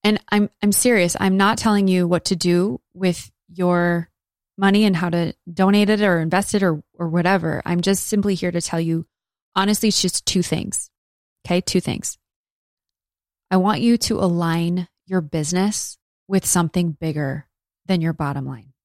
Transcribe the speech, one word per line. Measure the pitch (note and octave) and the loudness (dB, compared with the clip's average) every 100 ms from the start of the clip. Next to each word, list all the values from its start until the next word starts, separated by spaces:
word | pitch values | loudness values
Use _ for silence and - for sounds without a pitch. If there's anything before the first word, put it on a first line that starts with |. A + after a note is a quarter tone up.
And | G#3 G#3+ - | 0 0 0
I'm, | G#3 G3+ _ | 0 0 _
I'm | G#3 | 0
serious. | G3 B3 A3+ F3 - | 2 2 2 2 0
I'm | F#3+ F#3+ | 0 2
not | G3 A#3 | 2 2
telling | A3+ G3+ G3 | 0 2 2
you | F#3 F3 | 2 2
what | F3 - | 0 0
to | F3 | -2
do | F3 F3 G3 B3 _ | 2 2 0 -4 _
with | F3+ F#3 E3+ - _ _ | -4 -2 -2 -10 _ _
your | F3 F3+ F3 F3 E3+ E3+ _ _ _ _ - | -2 0 2 2 0 -4 _ _ _ _ -2
money | G3 G3+ G#3+ | 2 4 4
and | E3+ | 2
how | F3 | 0
to | E3+ E3+ - - | -2 -4 -8 -12
donate | E3+ F#3+ G#3 G#3 | 0 4 4 4
it | G#3+ | 2
or | G#3 E3+ | 2 2
invest | D#3+ F3+ G3+ G#3 | 0 -2 0 0
it | |
or, | F#3+ D3+ - | 0 -2 -8
or | - E3+ | -8 -2
whatever. | E3+ F3 G3 E3 D3+ - | 0 2 0 0 -4 -2
I'm | F3 | -2
just | F3 G3 - | 0 -2 0
simply | G#3 G3+ F#3 | -2 0 -2
here | F3+ | -2
to | E3+ | -4
tell | - E3 | -4 -4
you, | E3 E3 - _ _ _ _ F#3 | -2 -2 -6 _ _ _ _ -2
honestly, | G3 G#3 A3 | 0 2 2
it's | - | 0
just | F#3 - - | -2 -4 -2
two | F#3 | -2
things. | E3+ D#3+ - - - _ _ _ _ _ - | -2 -4 -6 -8 -10 _ _ _ _ _ -2
Okay, | F3 | -2
two | - F#3 | 0 -2
things. | - - - - _ _ _ _ _ _ _ _ _ _ _ _ _ | -2 -6 -8 -12 _ _ _ _ _ _ _ _ _ _ _ _ _
I | F#3 | 2
want | F#3+ F3+ | 2 2
you | A#3 A#3 | 2 2
to | - A3+ | 0 0
align | F#3 E3+ E3+ E3 E3+ F3+ F3 _ _ | 0 0 0 0 0 -2 -6 _ _
your | F#3 | -4
business | D3+ D#3+ D3+ F3+ G3+ G#3 - - _ _ - | -2 -4 -2 0 0 -2 -8 -14 _ _ -2
with | F#3+ - | -2 0
something | F3+ E3 F3+ E3+ | 0 0 0 -2
bigger | D3+ D#3+ D3+ C#3 C#3+ - _ _ _ - | -4 -6 -4 -4 -6 -12 _ _ _ -2
than | F3+ | 0
your | E3 | 0
bottom | D#3 D3 C#3 C3+ | -2 -4 -4 -8
line. | B2+ G#2 _ | -12 -18 _